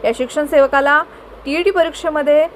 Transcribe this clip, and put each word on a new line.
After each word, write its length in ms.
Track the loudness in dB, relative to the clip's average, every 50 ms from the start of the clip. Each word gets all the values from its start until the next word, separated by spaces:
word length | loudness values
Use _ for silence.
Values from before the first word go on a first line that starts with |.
| -2
या 60 | -2 -2
शिक्षण 320 | -2 -6 -6 -4 -4 -4
सेवकाला 560 | 0 2 2 2 4 2 0 2 2 2 0 0 -2 -12 -20 -20 -20 -20 -16 -10
टीईटी 260 | -6 -4 -2 -2 0
परीक्षेमध्ये 760 | 2 0 0 0 -2 -6 -8 -4 -4 -2 0 2 2 2 2 0 -4